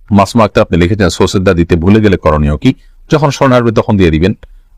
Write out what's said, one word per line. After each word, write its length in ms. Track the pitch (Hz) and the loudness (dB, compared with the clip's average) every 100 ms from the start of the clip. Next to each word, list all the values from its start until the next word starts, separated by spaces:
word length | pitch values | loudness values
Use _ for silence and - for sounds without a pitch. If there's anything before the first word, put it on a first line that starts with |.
| - | -2
মাসুম 300 | 101 98 120 | -2 0 0
আক্তার 200 | 104 - | 0 0
আপনি 160 | 104 85 | 0 0
লিখেছেন, 320 | 87 107 87 | 0 0 -2
"সোসেদা 440 | - 95 104 92 | 0 -2 0 0
দিতে 220 | 85 85 85 | 0 0 0
ভুলে 260 | 90 110 | 2 2
গেলে 160 | 104 90 | 2 0
করণীয় 400 | 85 76 73 76 | 0 0 -2 0
কি?" 160 | 131 - - - - | -2 -4 -12 -20 -4
যখন 180 | 156 151 | -2 -2
স্মরণ 220 | - 139 | 0 0
আসবে 200 | 123 117 | 2 0
তখন 260 | 113 113 101 | -2 -2 0
দিয়ে 140 | 85 | 2
দিবেন। 220 | 78 92 - - - _ | 2 -2 -4 -14 -20 _